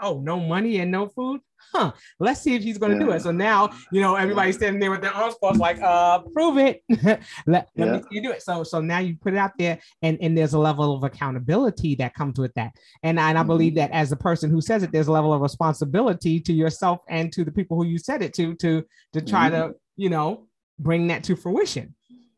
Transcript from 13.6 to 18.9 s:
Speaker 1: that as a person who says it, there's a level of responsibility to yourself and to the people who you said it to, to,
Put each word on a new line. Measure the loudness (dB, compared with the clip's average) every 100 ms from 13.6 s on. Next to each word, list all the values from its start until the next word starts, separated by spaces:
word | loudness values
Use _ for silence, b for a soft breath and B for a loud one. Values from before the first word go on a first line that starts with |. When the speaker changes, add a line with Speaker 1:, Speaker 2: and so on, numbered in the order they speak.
| 2 2
Speaker 1:
that | 0
as | 0 0
a | 0
person | 0 0 2
who | 0
says | 2 0
it, | 0
there's | 0 2
a |
level | 2 2
of | 2
responsibility | 0 0 -2 -2 -2 0 0 0 0 0
to | 0
yourself | 0 0 0 -2 -2 -4
and | -4 -4
to | -4 -4
the |
people | -4 -2 -2
who | -2
you | -2
said | -4 -4
it | -4
to, | -2 -4 -2
to, | 0 0 -4